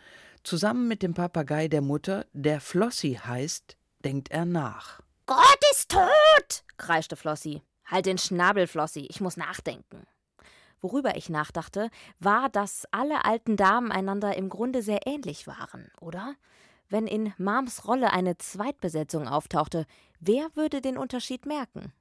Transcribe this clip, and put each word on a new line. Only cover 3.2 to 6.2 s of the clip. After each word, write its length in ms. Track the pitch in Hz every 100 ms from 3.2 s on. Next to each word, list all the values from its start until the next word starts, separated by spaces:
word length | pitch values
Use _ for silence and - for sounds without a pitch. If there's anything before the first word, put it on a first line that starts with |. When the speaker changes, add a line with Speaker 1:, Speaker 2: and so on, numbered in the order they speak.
Speaker 1:
heißt, 520 | 117 123 151 - - - _ _
denkt 280 | 139 135 135
er 140 | 156 170
nach. 540 | 170 127 - - - _ _ -
Speaker 2:
„Gott 340 | 262 539 554 571
ist 220 | - -
tot“, 720 | - - 605